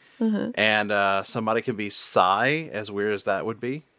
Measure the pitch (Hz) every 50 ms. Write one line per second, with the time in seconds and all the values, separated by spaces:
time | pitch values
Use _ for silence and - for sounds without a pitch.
0 | _ - _ - 233 220 214 196 196 220 247 - 104 110 107 107 104 - 208 202
1 | 101 98 98 98 95 - - 120 110 110 110 117 110 - 117 101 107 101 - -
2 | - - - 113 92 90 98 104 120 135 151 160 160 - - 107 107 101 101 101
3 | 101 107 104 98 - 107 98 95 73 107 113 107 117 123 135 156 - _ _